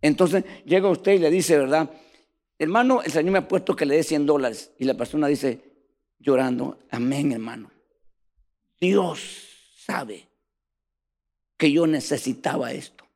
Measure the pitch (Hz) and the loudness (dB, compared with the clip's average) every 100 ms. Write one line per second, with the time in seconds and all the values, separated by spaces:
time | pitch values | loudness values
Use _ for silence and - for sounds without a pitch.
0 | 151 143 180 185 185 - - 180 190 185 | 0 2 2 2 -4 -16 0 2 2 0
1 | 190 196 156 180 160 151 131 151 151 - | 2 4 4 2 4 4 4 0 0 -8
2 | - _ _ _ _ _ 156 208 254 254 | -20 _ _ _ _ _ -2 2 2 2
3 | - 151 165 190 - 185 185 165 147 147 | 0 0 2 0 0 -4 -2 -2 2 2
4 | 151 156 143 147 127 107 - _ 127 113 | 2 0 2 2 0 -4 -16 _ -4 -2
5 | 120 151 147 143 139 117 _ _ _ _ | -4 -2 0 0 -2 -6 _ _ _ _
6 | _ _ - 131 131 123 135 - _ 113 | _ _ 0 2 2 -2 -6 -10 _ -4
7 | 123 139 147 113 110 113 104 _ _ _ | -2 0 -2 -4 -8 -14 -18 _ _ _
8 | _ _ _ _ _ _ _ _ 180 196 | _ _ _ _ _ _ _ _ 2 2
9 | - - - - - - _ _ - 185 | 0 -6 -14 -18 -20 -20 _ _ -8 -8
10 | 123 95 _ _ _ _ _ _ _ _ | -8 -14 _ _ _ _ _ _ _ _
11 | _ _ _ _ _ _ 156 147 165 156 | _ _ _ _ _ _ 2 2 2 0
12 | - 143 - 120 - 135 123 - - _ | -2 -4 -4 -6 -6 -6 -6 -10 -14 _
13 | _ | _